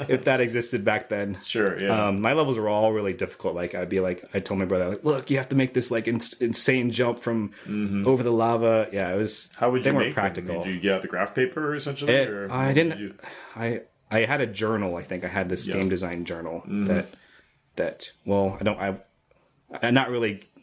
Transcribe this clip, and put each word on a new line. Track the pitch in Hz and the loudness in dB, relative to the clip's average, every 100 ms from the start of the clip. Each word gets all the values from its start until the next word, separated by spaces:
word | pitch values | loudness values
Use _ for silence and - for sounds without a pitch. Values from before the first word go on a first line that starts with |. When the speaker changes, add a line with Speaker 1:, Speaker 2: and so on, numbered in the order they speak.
Speaker 1:
<laughs> | 135 | 0
Speaker 2:
if | 131 | 0
that | 139 127 | 2 2
existed | 120 117 117 120 | 2 0 -2 -2
back | 104 107 - | 0 0 -2
then. | 104 101 92 | -4 -4 -6
Speaker 1:
Sure, | - 113 98 85 | -4 0 0 0
yeah. | 98 110 104 | 0 2 2
Speaker 2:
Um, | 98 | 2
my | 110 | 2
levels | 156 143 113 | 2 2 2
were | 107 | 2
all | 104 110 | 4 4
really | 107 98 | 2 0
difficult. | 90 92 - 90 | -2 -6 -4 -4
Like, | 85 87 | -2 -4
I'd | 90 90 | -4 -2
be | 95 | 0
like, | 92 90 - | 0 -2 -6
I | 101 | -6
told | 95 95 | -2 -2
my | |
brother, | 92 92 90 | 0 0 0
like, | 104 | -2
"Look, | 151 135 131 | 0 0 0
you | 135 | -2
have | 131 | 2
to | 135 | 2
make | 131 | 2
this, | 127 - | 0 0
like, | 113 117 | 0 0
ins-, | 117 - - | -2 -2 -2
insane | 120 113 - 131 120 | 0 2 2 2 2
jump | 113 120 120 | 2 0 0
from | - 113 101 - - | -2 -2 -2 -8 -6
Speaker 1:
Mm-hmm. | 104 101 98 104 | -4 -2 0 2
Speaker 2:
over | 131 | 4
the | 120 | 4
lava." | 117 117 117 113 110 104 | 2 4 4 4 4 2
Yeah, | 101 90 | -2 0
it | 98 | 0
was, | 110 - - - | 0 -4 -8 0
Speaker 1:
How | 123 | 2
would | 127 | 2
Speaker 2:
they | 135 | 2
Speaker 1:
you | 139 | 2
Speaker 2:
weren't | 120 | 2
Speaker 1:
make | |
them? | 131 | 0
Speaker 2:
practical. | 98 90 90 85 | -2 -2 -6 -4
Speaker 1:
Did | 92 | -4
you | 90 | -2
get | 98 | 0
out | 95 | 0
the | 92 | -2
graph | 90 101 | -2 -2
paper, | 127 127 156 147 147 | 0 0 0 -4 -4
essentially? | 143 139 143 | -6 -2 2
Speaker 2:
It, | 135 123 | 2 2
Speaker 1:
or | 101 98 | -4 -6
Speaker 2:
I | 127 135 | -2 2
Speaker 1:
what | |
Speaker 2:
didn't, | 139 165 | 4 2
Speaker 1:
did | 165 | 0
you | 101 - - - - | -8 -12 -18 -18 -16
Speaker 2:
I, | 113 117 117 - _ - | -6 -4 -4 -8 _ 0
I | 110 | 2
had | 113 143 | 4 2
a | 117 | 0
journal, | 98 110 110 95 87 | 0 0 0 0 -4
I | |
think. | - 90 | -6 -6
I | 90 | -4
had | 101 90 | -2 -2
this | 90 95 | -2 -2
Speaker 1:
Yeah. | |
Speaker 2:
game | 95 95 | 0 0
design | 90 90 85 | 0 -2 -6
journal | 85 85 82 85 | -6 -8 -8 -8
Speaker 1:
Mm-hmm. | - - - | -4 -2 0
Speaker 2:
that, | - - - _ - _ _ _ - | 0 -2 -10 _ -20 _ _ _ -6
that, | 85 - - - | -4 -6 -14 -10
well, | 95 101 98 - | -2 0 0 0
I | |
don't, | 104 92 | -2 -2
I, | 98 98 - _ _ _ _ _ - - | -4 -6 -12 _ _ _ _ _ -16 -4
I | 120 | 2
not | 127 123 | 4 4
really, | 120 110 98 - _ | 2 0 -2 -10 _